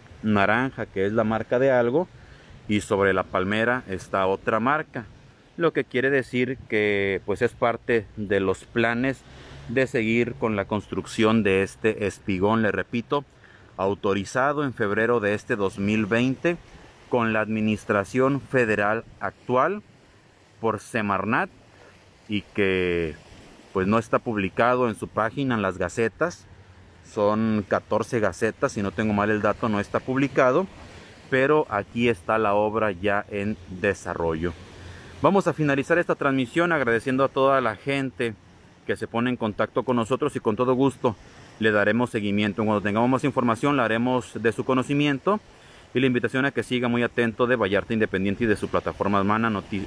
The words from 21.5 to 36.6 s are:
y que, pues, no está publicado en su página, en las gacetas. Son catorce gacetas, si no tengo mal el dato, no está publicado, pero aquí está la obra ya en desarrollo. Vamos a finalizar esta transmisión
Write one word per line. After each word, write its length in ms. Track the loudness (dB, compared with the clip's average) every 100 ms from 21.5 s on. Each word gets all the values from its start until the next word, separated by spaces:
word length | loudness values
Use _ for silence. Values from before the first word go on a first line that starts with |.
| -8 -20 -20 -20 -20 -20 -20 -6
y 140 | -4 -4 0
que, 600 | 2 2 0 0 -2 -6 -16 -20 -20 -20 -8
pues, 140 | -2 2
no 120 | 2
está 200 | 2 -2
publicado 680 | -2 -2 -2 0 2 2 0
en 80 | -2
su 140 | -6
página, 460 | -4 -4 -2 -2 -2
en 60 |
las 160 | -2 -2
gacetas. 680 | -4 -2 -4 -2 -4 -6 -18 -20 -20 -20 -20 -20 -10
Son 600 | -2 0 2 0 0 0
catorce 540 | -2 0 -4 -2 -2
gacetas, 500 | -2 0 -4 -2 -4
si 100 | -2
no 100 | -4
tengo 220 | -2 -2
mal 160 | 0 2
el 120 | 2
dato, 260 | 0 0 -2
no 140 | -2
está 180 | -2 -4
publicado, 680 | -4 -2 0 2 2 2 -2 -8 -20 -20 -20 -20 -4
pero 380 | 2 4 2 0
aquí 380 | -4 -4 0 0
está 300 | 0 0 0
la 160 | 2
obra 380 | 2 2 0 -2
ya 340 | 0 0 -2 -2
en 280 | -4 -4 -6 -10 -4
desarrollo. 720 | -2 -2 -4 -4 -2 -2 -4 -6 -14 -18 -18 -18 -20 0
Vamos 240 | 2 4 2
a 60 |
finalizar 460 | 0 0 0 0 0
esta 160 | 0 -2
transmisión 560 | 0 0 -2 0